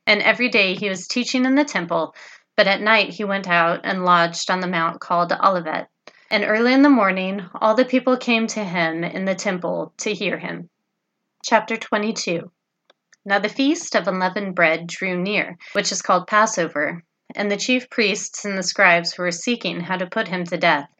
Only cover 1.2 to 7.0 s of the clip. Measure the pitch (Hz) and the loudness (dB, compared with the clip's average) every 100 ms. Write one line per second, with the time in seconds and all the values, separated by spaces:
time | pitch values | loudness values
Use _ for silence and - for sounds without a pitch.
1.2 | 240 262 254 269 294 190 170 165 156 - | -2 0 2 2 0 -2 -2 -2 -4 -8
2.2 | - - _ - 196 196 208 220 196 175 | -20 -20 _ 2 2 2 4 4 2 -2
3.2 | 208 196 185 170 165 175 - 190 180 175 | -4 -2 2 2 4 0 -2 0 4 4
4.2 | 170 165 - 185 185 180 165 - - 170 | 4 0 -2 -2 0 0 -2 -4 -2 0
5.2 | 175 - 190 180 160 - - _ - - | 0 2 2 2 -2 -6 -8 _ -20 -20
6.2 | - 214 202 214 240 262 294 262 | -4 -2 0 2 4 6 6 6